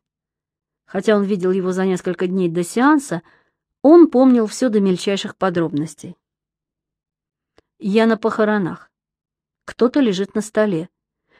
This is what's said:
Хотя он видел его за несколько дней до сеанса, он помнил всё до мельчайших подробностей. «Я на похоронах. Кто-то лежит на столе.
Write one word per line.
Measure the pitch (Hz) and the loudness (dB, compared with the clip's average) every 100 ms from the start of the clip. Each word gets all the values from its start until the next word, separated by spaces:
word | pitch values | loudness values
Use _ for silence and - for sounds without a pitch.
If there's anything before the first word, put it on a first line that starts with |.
| _ _ _ _ _ _ _ _ _ | _ _ _ _ _ _ _ _ _
Хотя | 190 190 208 | -4 0 0
он | |
видел | 196 202 185 | 0 -2 -2
его | 190 180 | -2 -2
за | 185 190 | -2 -2
несколько | 180 185 175 185 | -2 -4 -6 -4
дней | 190 175 | -2 -2
до | 170 | -2
сеанса, | 175 226 269 302 - 170 - _ _ _ _ _ | -4 0 2 2 -2 -10 -12 _ _ _ _ _
он | 269 349 311 | 6 8 6
помнил | 247 254 240 214 | 6 4 4 0
всё | - 254 | -2 -2
до | 208 | 0
мельчайших | 196 180 208 196 196 - | 0 0 -2 -4 -6 -6
подробностей. | 190 175 160 143 156 - - - _ _ _ _ _ _ _ _ _ _ _ _ _ _ _ _ | -4 -2 -2 -4 -8 -10 -20 -20 _ _ _ _ _ _ _ _ _ _ _ _ _ _ _ _
«Я | 208 220 226 | -2 2 2
на | 220 | 2
похоронах. | 226 214 214 208 165 175 _ _ _ _ _ _ _ _ - | -2 0 0 0 -4 -8 _ _ _ _ _ _ _ _ -14
Кто-то | - 247 294 | -2 0 0
лежит | 240 180 202 214 | 0 -2 -4 -6
на | |
столе. | 208 214 214 165 175 _ _ _ _ | -6 -2 -2 -2 -8 _ _ _ _